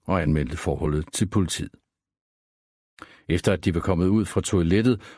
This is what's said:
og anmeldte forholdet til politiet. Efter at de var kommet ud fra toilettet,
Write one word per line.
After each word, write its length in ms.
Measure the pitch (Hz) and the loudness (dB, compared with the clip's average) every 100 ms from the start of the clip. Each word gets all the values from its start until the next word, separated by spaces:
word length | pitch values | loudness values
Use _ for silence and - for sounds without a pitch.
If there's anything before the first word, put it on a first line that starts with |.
| - | -2
og 160 | 92 | 0
anmeldte 360 | 76 76 67 82 | 2 0 -2 -4
forholdet 480 | - 67 76 73 80 | -4 -2 -2 -2 -4
til 120 | - 101 | -4 -2
politiet. 440 | 110 87 - - - _ _ _ _ _ _ _ _ _ _ _ _ - - - | 0 -2 -4 -8 -12 _ _ _ _ _ _ _ _ _ _ _ _ -20 -14 -4
Efter 240 | 85 - | 0 2
at 120 | 90 101 | 0 0
de 100 | 85 | 0
var 40 | |
kommet 280 | 90 85 92 | 0 2 2
ud 180 | 107 98 | 2 0
fra 160 | - | -2
toilettet, 600 | 87 98 82 98 117 113 - | 0 0 2 2 2 0 -4